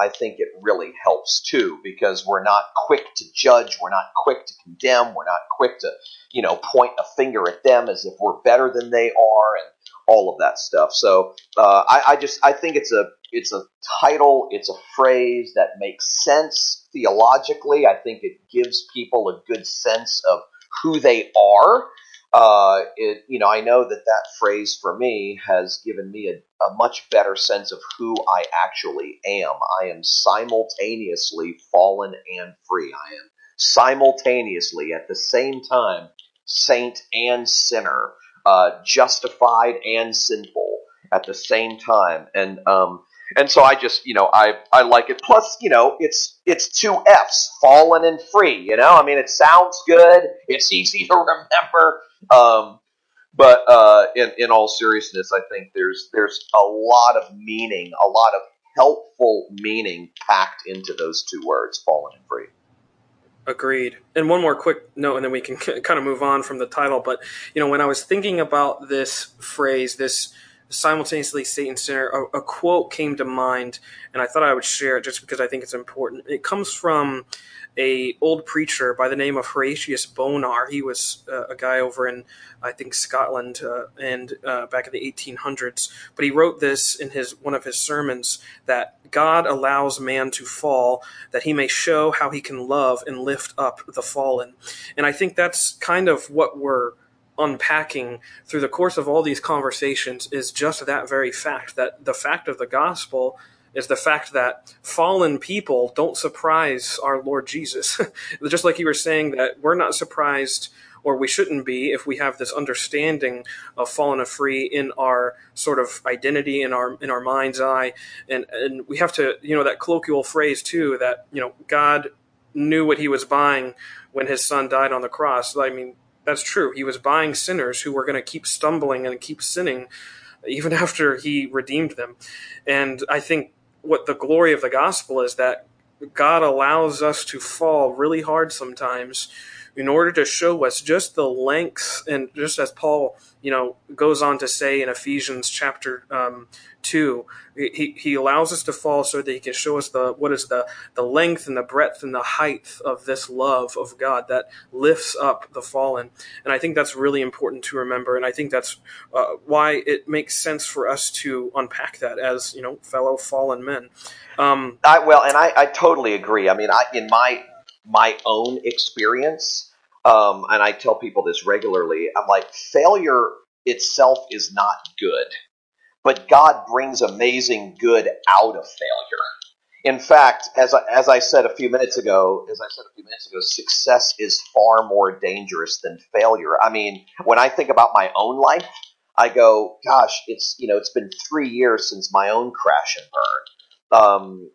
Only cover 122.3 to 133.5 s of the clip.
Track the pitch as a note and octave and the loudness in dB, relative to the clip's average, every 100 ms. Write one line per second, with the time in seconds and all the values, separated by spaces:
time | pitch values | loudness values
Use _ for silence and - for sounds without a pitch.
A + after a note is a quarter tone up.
122.3 | _ _ D3 D3+ D#3+ D#3 D3 D3 C3+ - | _ _ -6 -2 0 0 0 -2 -4 -2
123.3 | C#3 C#3+ C3+ B2+ - - - - C3+ C3+ | 0 2 0 -4 -14 -20 -20 -12 -8 -6
124.3 | C3 - C#3+ C3+ C3+ C3+ C3 B2 - D3 | -4 -4 -4 -2 -2 -2 -4 -8 -6 -4
125.3 | B2+ A#2+ C#3+ C3 B2+ B2+ - _ _ - | -2 -4 -4 -6 -6 -14 -20 _ _ -6
126.3 | C#3 - G3+ C#3+ C3+ C3+ A#2+ C3+ D#3 D#3 | -6 -4 -4 -4 -4 -10 -6 0 0 0
127.3 | C3 - F#3 B2 B2+ D3 C#3 C3 C3+ B2+ | -4 -6 -6 -6 -8 -8 -6 -6 -6 -8
128.3 | D#3+ - - D3+ D#3+ C#3+ B2+ B2+ B2 - | -12 -10 -6 -4 -2 -4 -4 -6 -10 -14
129.3 | D3+ - F3 F3+ B2+ B2 - - - - | -12 -8 -6 -6 -6 -10 -20 -20 -20 -20
130.3 | _ - C#3 D#3+ D#3+ E3+ - D3 C3+ D3 | _ -12 -8 -4 -2 -2 -2 -2 -2 -4
131.3 | C#3+ C3+ C3 C3 D3 D#3 - A#2+ A#2+ - | -6 -4 -6 -6 -4 -6 -8 -14 -16 -20
132.3 | - - - - C#3 C3+ C3 C#3 D3 D3 | -20 -20 -10 -4 -2 -2 -6 -6 -4 -2
133.3 | D#3+ - | -4 -6